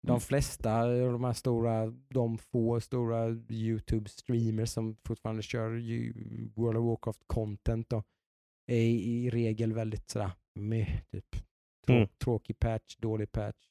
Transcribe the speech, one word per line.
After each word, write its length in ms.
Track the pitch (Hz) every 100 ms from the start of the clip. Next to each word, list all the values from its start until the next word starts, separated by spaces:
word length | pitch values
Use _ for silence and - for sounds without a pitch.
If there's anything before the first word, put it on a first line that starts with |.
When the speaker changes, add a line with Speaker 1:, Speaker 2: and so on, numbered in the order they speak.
| -
Speaker 1:
de 40 |
Speaker 2:
Mm. 80 | 123
Speaker 1:
flesta 600 | - 139 139 - 110 110
av 280 | 120 123 127
de 120 | 120
här 100 | 123
stora, 540 | 117 131 117 117 110 113 120 135
de 280 | 131 117 113
få 420 | - 123 113 117
stora 480 | - 127 120 117 113
YouTube-streamers 1400 | 113 113 113 110 110 - 113 104 - - 120 113 110 113
som 300 | - 110 107 -
fortfarande 360 | 113 110 110
kör 280 | 104 120 110 117
ju 380 | 117 117 113 117 113 113 113 107
World 220 | 117 113
of 80 | 117
Warcraft-content 1040 | 117 - - _ - 107 101 - 113 113
då, 140 | 113 - _ _ _ _ _ -
är 40 | 120
i, 440 | 113 117 101 117 123
i 40 |
regel 440 | 117 117 110 113
väldigt 360 | 110 110 107 -
sådär 220 | 117 98 90 _ -
meh, 420 | 104 113 107 - -
typ. 140 | 98 - - - _ _ _ -
Trå-, 80 | 123
Speaker 3:
Mm. 120 | 104 _
Speaker 1:
tråkig 360 | - 113 - 113
patch, 360 | 117 110 _ -
dålig 340 | 113 110 107
patch. 340 | - 104 - _